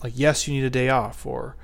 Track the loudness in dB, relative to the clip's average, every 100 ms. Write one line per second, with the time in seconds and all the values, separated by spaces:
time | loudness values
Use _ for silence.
0 | -8 2 4 4 0 0 0 2 2 2
1 | 0 -6 -8 -6 -8 -10